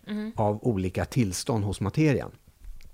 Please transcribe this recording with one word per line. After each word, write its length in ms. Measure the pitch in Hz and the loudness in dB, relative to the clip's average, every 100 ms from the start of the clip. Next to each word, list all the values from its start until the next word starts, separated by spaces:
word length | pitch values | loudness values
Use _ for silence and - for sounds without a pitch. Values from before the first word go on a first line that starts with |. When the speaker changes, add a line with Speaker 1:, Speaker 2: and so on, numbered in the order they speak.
| - | -6
Speaker 1:
Mm. 240 | 208 214 226 | -6 -6 0
Speaker 2:
av 280 | 104 104 123 | 0 2 0
olika 380 | 98 92 98 90 | 2 0 0 0
tillstånd 580 | 131 101 90 - 113 | 2 0 0 -2 0
hos 180 | 101 95 | 0 0
materian. 500 | 98 - 156 107 57 - - - - - - | 0 4 4 4 0 -10 -20 -18 -14 -12 -14